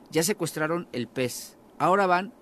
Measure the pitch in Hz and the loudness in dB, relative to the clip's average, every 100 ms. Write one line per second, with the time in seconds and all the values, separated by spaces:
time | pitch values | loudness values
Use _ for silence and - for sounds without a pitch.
0 | - 151 165 214 165 - 156 170 - 120 | -6 -2 0 0 -4 -2 -2 -2 -4 -8
1 | 113 - 127 - - - - - 151 190 | -6 -2 -4 -4 -16 -20 -18 -2 2 4
2 | 190 175 196 - | 4 2 0 -12